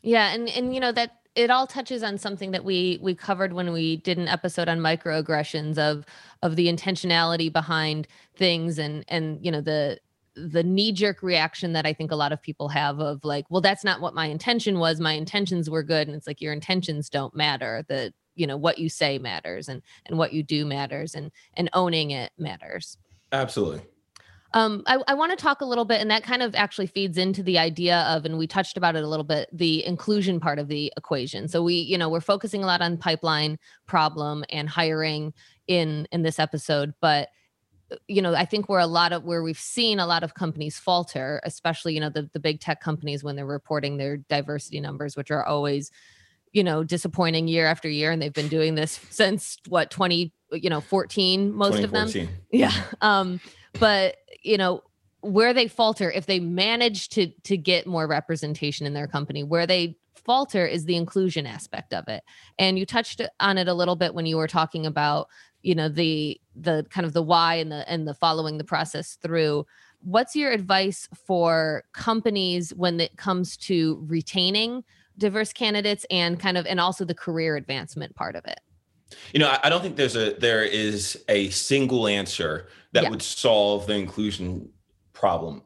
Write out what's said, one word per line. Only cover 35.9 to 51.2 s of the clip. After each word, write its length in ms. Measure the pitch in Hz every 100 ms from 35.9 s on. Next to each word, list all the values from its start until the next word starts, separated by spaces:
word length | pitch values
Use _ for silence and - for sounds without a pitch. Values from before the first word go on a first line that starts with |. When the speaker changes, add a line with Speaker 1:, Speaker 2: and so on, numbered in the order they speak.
| 151 156
Speaker 1:
in 100 | 170
this 160 | 160 156
episode, 560 | 156 151 - 147 147 -
but, 280 | 165 147 139 _ _ _ _ _ _ - -
you 160 | 202
know, 120 | 185
I 100 | 170
think 240 | 175 214 196
where 120 | 190
a 60 | 170
lot 260 | 170 170
of, 120 | 175
where 180 | 170 170
we've 160 | 165 160
seen 400 | - - 233 202
a 80 | 170
lot 160 | 170
of 120 | 165
companies 440 | - 170 151 151 -
falter, 640 | - 175 175 135 131 147
especially, 500 | - - 170 160 170
you 80 | 156
know, 80 | 151
the, 220 | 151 147
the 60 | 160
big 220 | 156 156
tech 200 | - 151
companies 440 | - 156 147 143
when 100 | 143
they're 100 | 139
reporting 520 | 139 143 _ 151 143 143
their 200 | 139 147
diversity 640 | 139 147 143 147 - 151
numbers, 360 | 143 139 147 143
which 160 | 143
are 120 | 147
always, 460 | - 147 143 143 143 _ - _ _ _ _
you 100 | 208
know, 220 | 180 156
disappointing 640 | 160 175 185 170 170 160 165
year 180 | 165 160
after 220 | 160 160
year. 240 | 147 151
And 100 | 165
they've 100 | 147
been 160 | 143 147
doing 280 | 156 160 156
this 240 | 156 - -
since, 480 | - 196 196 - - -
what, 220 | 175 151
twenty, 420 | - 185 170 170 _ _
you 180 | 131 151
know, 100 | 156
fourteen, 720 | - 190 - -